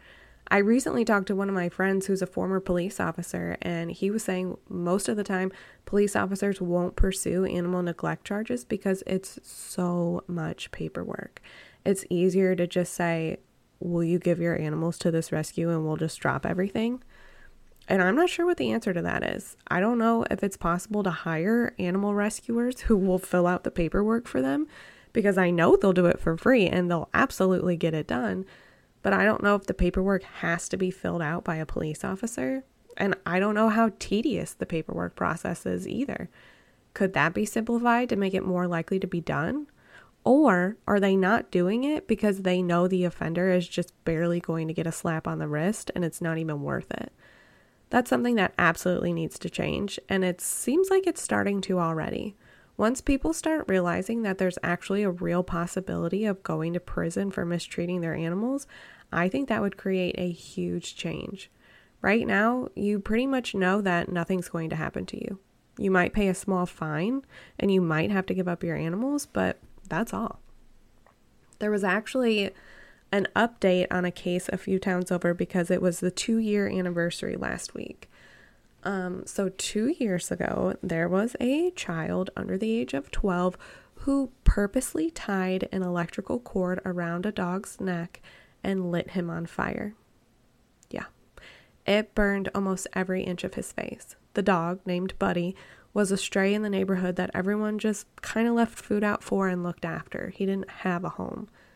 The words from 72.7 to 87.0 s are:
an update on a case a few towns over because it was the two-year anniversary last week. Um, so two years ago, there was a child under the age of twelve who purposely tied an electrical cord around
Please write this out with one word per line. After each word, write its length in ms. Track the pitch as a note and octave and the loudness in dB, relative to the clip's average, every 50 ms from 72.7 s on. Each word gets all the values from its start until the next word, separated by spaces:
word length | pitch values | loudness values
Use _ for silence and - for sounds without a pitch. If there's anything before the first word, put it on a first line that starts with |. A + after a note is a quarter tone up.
| - - - - - _ _ _ | -20 -20 -20 -20 -20 _ _ _
an 160 | - G3+ F#3+ - - | 0 0 2 2 2
update 520 | - A3 A#3+ A#3+ - - F#3+ F3+ F3+ F3+ - | 2 2 2 0 2 2 4 4 4 2 2
on 160 | - F3+ F3+ | 0 0 0
a 60 | F3+ | -2
case 380 | F3 - - F3+ F3+ F3+ - - | -2 -4 -4 -2 -2 -2 -2 -2
a 80 | - F#3 | -4 -4
few 220 | - - F#3+ F#3+ | -2 0 -2 0
towns 320 | - G3 F#3 F3+ F#3 - | 0 0 0 0 0 0
over 220 | F#3 F3 - F3 F3 | 0 0 2 0 0
because 380 | F3 F3 - - F#3 E3+ E3+ | 0 -2 -2 0 0 2 2
it 100 | F#3 F3 | 2 2
was 180 | F3+ F3+ E3+ - | 2 2 0 0
the 120 | - F3+ | -2 -2
two-year 560 | F3+ - - - A3+ A3+ A3 G#3+ G#3 G#3 G3+ - | -2 -2 -2 0 2 2 2 2 2 2 2 0
anniversary 680 | - F#3 F3+ F3+ F3 E3+ E3+ E3+ - - - - - - | 0 0 -2 -2 0 0 0 -2 -2 -4 -6 -6 -4 -4
last 360 | - - - - - - - | -4 -4 -4 -6 -8 -10 -10
week. 360 | - - - - - - - - - - - - - - - _ _ _ _ _ _ - | -10 -10 -12 -12 -16 -20 -20 -20 -20 -20 -20 -20 -20 -20 -20 _ _ _ _ _ _ -8
Um, 420 | F3+ G3+ F#3+ F#3 F3+ F3+ - - | -6 -4 -4 -4 -6 -6 -8 -10
so 240 | - - - G3 F#3 | -8 -2 -2 -2 -2
two 380 | F#3 - - - - G#3+ A3 C4 E4+ - | -2 -4 -6 -4 -2 0 0 0 0 0
years 320 | C4 G#3+ F3+ F3 - - | 0 0 0 0 -2 -2
ago, 460 | F3 F3 - - - - F#3 F#3 G3 - | -4 -2 -2 0 0 0 0 0 0 -2
there 260 | - F#3 E3+ E3 E3 F3 | -4 -2 0 0 0 2
was 280 | F3+ F#3+ G#3 A#3+ - - | 2 2 0 0 -2 -2
a 320 | B3 B3 C4+ D4+ E4+ F4+ | 0 0 2 2 2 0
child 580 | F4+ - - - E3+ E3 D#3 F3 F3+ F3+ F#3+ F#3+ - | -2 -4 -6 -6 -4 -4 -2 -2 -2 -2 -2 -4 -6
under 220 | - - - F#3 F#3+ | -8 -6 -4 -4 -2
the 200 | A3 A3 A3+ A#3 | 0 0 0 0
age 160 | B3 B3 - | -2 -2 -4
of 180 | C#4 C#4+ - | -6 -6 -4
twelve 460 | - - - G3+ F3+ F3 F3+ F#3 F3+ - - - - - - _ _ - | -2 0 0 2 2 2 2 0 0 -4 -10 -20 -20 -20 -20 _ _ -8
who 300 | - - C#4 C#4 C4+ B3 - _ - | -2 0 0 0 0 -2 -4 _ 4
purposely 640 | - - G3+ G3+ G3+ - C4 C4 - - - D#4+ E4 | 6 6 6 4 2 2 0 -2 -2 -2 -2 -2 -2
tied 580 | - - - - G3+ F#3+ F#3 F#3 F#3 F#3+ F#3+ - | -4 -6 -6 -2 -2 0 0 0 0 -2 -2 -2
an 100 | - F#3+ | -2 -2
electrical 580 | F#3 F3+ F3 F3 E3+ E3+ - - F#3+ - - A#3+ | -2 0 0 -2 -2 -2 -4 -8 -6 -4 -4 -4
cord 400 | A#3+ - - G3 F3+ F3+ F#3 F#3 - | -4 -4 -2 -2 0 0 -2 -2 -4
around 400 | G3 F3+ F3 | -4 -4 -4